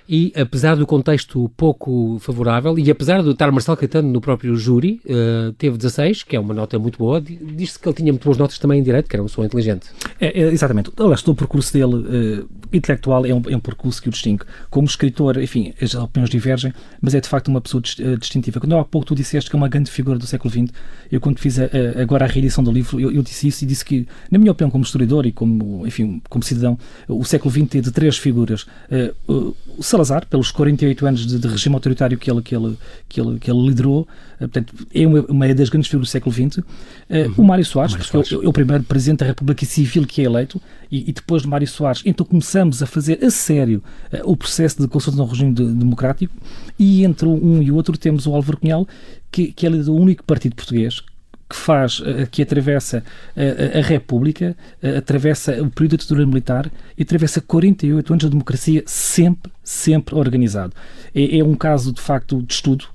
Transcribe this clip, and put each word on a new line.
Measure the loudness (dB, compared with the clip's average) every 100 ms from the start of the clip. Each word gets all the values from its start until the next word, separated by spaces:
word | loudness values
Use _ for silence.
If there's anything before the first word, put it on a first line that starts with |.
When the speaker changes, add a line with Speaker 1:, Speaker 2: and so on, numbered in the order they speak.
| -4
Speaker 1:
e | 0 0 0
apesar | -2 0 2 2
do | 2
contexto | 2 2 0 -2 -4 -4 0
pouco | 0 0 -2 -2 -2 -4
favorável, | -6 -2 0 0 0 2
e | 2
apesar | 2 2 2
de | 2
estar | 2 2
Marcelo | 2 0 -2
Caetano | 0 0 0
no | 0
próprio | 0 -2 0 -2
júri, | 2 2 2 -2 -4
eh, | 0 2 0 -2 -2
teve | -2 0
dezasseis, | -2 0 0 0
que | -2 -4
é |
uma | -2
nota | -4 -4 -2
muito | -4 -2
boa, | 0 0
di-, | -4 -14
diz-se | -12 -8 -8 -6
que | -4
ele | 0
tinha | 0
muito | 2
boas | 2 2
notas | 2 0
também | 2 2
em |
Direito, | 4 2 0
que | -2
era |
uma | -4
pessoa | -2 -2
inteligente. | 0 0 -2 -6 -14 -14 -4
Speaker 2:
É, | -2 2
é, | 2
exatamente. | 2 2 0 -2 0
Aliás, | 2 4
todo | 2 0
o |
percurso | 2 0 0
dele, | 2 2 2 0
eh, | -2 0 -2 -8 -14 -2
intelectual | -2 0 -2 2 0 2
é |
um, | 0 0
é | -4
um |
percurso | -4 -6 -6 -4
que | -6
o |
distingue. | -4 -2 -2 -4 -14 -4
Como | 0 0
escritor, | 2 -2 2 0 0
enfim, | -2 -2 -4 -4
as | -4 -4
opiniões | -4 0 0
divergem, | 0 0 -2 -2 -8 -18 -4
mas | 0
é | 0
de | 0
facto | -4 0
uma | -2
pessoa | 0 -4
dis-, | -4 -6
eh, | -4 -4
distintiva. | -2 -4 -4 -4
Quando | 0 2
há |
pouco | 2 -2 -2
tu | -2
disseste | -2 -4 -2
que | 0
é |
uma | 0
grande | 0 -2
figura | -2 -2 -2
do | -4
século | -4 -2
vinte, | -2 -2 -4 -10 -12 -4
eu | -2
quando | 0 0
fiz | 0 0
a, |
a, | 0 0 -2 0
agora | 0 2 2
a |
reedição | 2 2 2
do | 2
livro, | 2 0 -2
eu, | 0
eu | 0
disse | -2 -2 -2
isso | -2
e | -4
disse | -4 -2
que, | -2 -2 -10 0
na | 6
minha | 6
opinião | 6 2
como | 2
historiador | 0 0 2 4 2
e |
como, | 0 0 0 -2 -6 -6
enfim, | -2 -4 -4 -6
como | -6
cidadão, | -2 0 0 0 -6 -20 -6
o | -4
século | 0 0 0
vinte | 0 0
teve | 0 -2
três | 0 2 2
figuras. | 0 0 0 -2 -8 -20 -4
Eh, | -2 -2 -6 -2
o, | -2 -2 -6 -10 -8
o |
Salazar, | 0 2 2 0 0
pelos | 0 0
quarenta | 0 2 2 0
e |
oito | 0 0
anos | 0 0
de, | -2
de | -2
regime | -2 0 0
autoritário | 0 0 0 0
que | 0
ele, | -2
que | -2 -4
ele, | -4 -6 -12 -18 -12
que | -4
ele, | -4 -4
que | 0
ele | 2 4
liderou, | 2 2 0 -2 -12 -20 -10
eh, | -6
portanto, | -4 -6 -10 -8
é | 2 4
uma, | 4
uma | 4 2 4
das | 4 4
grandes | 2 0
figuras | -2 -2
do |
século | -4 -4
vinte. | 0 -2 -2 -8 -12 -16 -18 -4
Eh, | 0 0
Speaker 1:
Uhum. | 6
Speaker 2:
o |
Mário | 6 6 2
Soares, | 0 0
Speaker 1:
Mário | -2 -2
Speaker 2:
porque | 0
é |
o, | 0
Speaker 1:
Soares. | 0 0
Speaker 2:
é |
o |
primeiro | 2 2 2
presidente | 0 0 2 2
da | 0
República | -2 -2 -2 -2
Civil | 0 0 2 0
que | 0
é | 0
eleito, | 0 -2 -6 -14 -20 -8
e, | -6 -6
e |
depois | -8 -2 -2
de | 0
Mário | -2 -2
Soares, | -2 -2 0 -2
então | 0 2
começamos | 2 2 2 2 0
a | -2
fazer | -2 0 2
a | 2
sério, | 0 0 2 2 0 -4 -14 -10
eh, | -8
o | 0 0
processo | 0 0 0 2
de | 0
construção | 0 -2 -2 -2
de |
um |
regime | 0 0
de-, | 2 0
democrático, | 2 2 2 0 -2 -4 -6 -12 -14 -14 2
e | 4 6
entre | 4 4 2
um | 4 4 4
e | 4
o | 2
outro | 0 0
temos | 0 0 0
o |
Álvaro | 0 0 -2
Cunhal, | 0 0 -2 -6 -18 -18 -10
que, | -2 -2
que | 0 0
é |
o | 0 2
único | 4 4 4
partido | 0 0 0 -6
português | -4 -2 -2 -4 -14 -20 -20 -20 -18
que | -10
faz, | 0 2 2 -2 -6
eh, | -4 -4
que | -2
atravessa, | 0 0 2 0 -2 -6 -6 -16 -14 -2
eh, | -2 0 0 0
a, |
a |
República, | 2 0 0 0 0 0 -4 -4 -12 -6
eh, | -4 -4
atravessa | 0 0 2 0 -2 -2
o | -2
período | 0 2
da | 2
ditadura | 0 2 2
militar | 2 0 -2 -2 -8 -14 -6
e |
atravessa | 0 2 2 0
quarenta | 0 2 4 4 2
e |
oito | 0 2
anos | 0 2
de |
democracia | 0 0 -2 2 0 0
sempre, | -6 -2 4 4 2 -4 -16
sempre | -12 -4 2 2 2 0
organizado. | 2 2 0 0 -6 -10 -16 -16 -8 0
É, | 2 4
é |
um | 2 2
caso, | 2 0 0
de | -6
facto, | -2 -4 -2 -4
de | -4
estudo. | -4 0 -2 -2